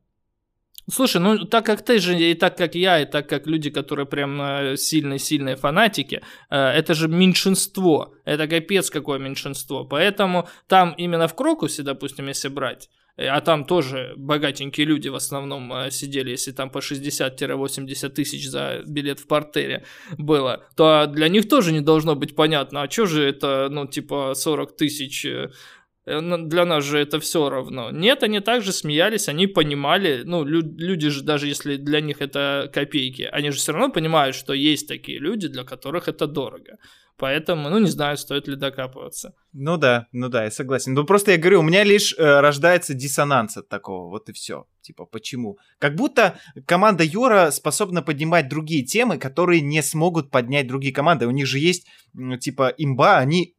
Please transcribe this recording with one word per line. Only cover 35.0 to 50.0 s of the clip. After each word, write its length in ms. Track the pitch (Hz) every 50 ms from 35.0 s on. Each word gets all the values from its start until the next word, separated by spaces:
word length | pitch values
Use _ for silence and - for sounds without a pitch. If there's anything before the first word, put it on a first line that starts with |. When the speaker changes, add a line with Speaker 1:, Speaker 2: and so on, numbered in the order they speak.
| 123 - 139 -
Speaker 1:
люди, 280 | 139 156 226 226 190 147
для 160 | 139 127 127
которых 440 | 127 - 123 - 135 143 170 - -
это 180 | 151 - 165 147
дорого. 500 | 143 143 131 107 - - - - - - _ _ _ _ _ _ _ -
Поэтому, 500 | - 135 139 151 156 - 180 160 147 143
ну, 80 | 165 220
не 100 | 220 175
знаю, 280 | 147 143 151 143 147 139
стоит 300 | - - 143 143 139 -
ли 80 | 139
докапываться. 760 | 135 143 139 135 - 131 131 131 135 131 135 - - - - - _ _ _ -
Speaker 2:
Ну 240 | 143 135 151 170 170
да, 300 | 147 131 120 120 117 -
ну 160 | - 123 123 127
да, 140 | 123 120 110
я 60 | 107
согласен. 420 | - - 147 127 135 123 - - 131
Ну, 80 | 135 147
просто 260 | 143 190 202 202 208
я 60 | 190 170
говорю, 220 | 151 185 196 190
у 40 | 160
меня 200 | 156 170 196 208
лишь, 320 | 202 202 208 202 - - -
э, 220 | 165 151 143 143
рождается 540 | 139 147 143 139 143 170 180 175 170 - 151
диссонанс 640 | 127 127 143 135 - 147 143 143 127 113 104 - 110
от 120 | 90 _
такого, 400 | - 101 - - 98 92 90 87
вот 200 | 87 107 110 -
и 40 | 104
всё. 320 | - - - 104 71 - _ _ _
Типа, 240 | - - - - 90
почему? 520 | - - 113 - - - 127 120 107 101 - _ _ _ -
Как 160 | - 143 147
будто 380 | 160 247 302 294 - 226 185 165 - - - - 160 139
команда 380 | - 170 175 190 220 208 156 165
Юра 480 | 160 143 202 247 262 220 202 180 156
способна 500 | 139 - - - 147 - 214 190 175 170
поднимать 480 | 156 - 151 135 151 160 165 175 151 127
другие 340 | 135 156 156 151 165 156 123
темы, 360 | - - 208 240 247 180 135
которые 420 | - 135 - - 175 175 175 170
не 220 | 147 143 147 156 147
смогут 480 | - - 156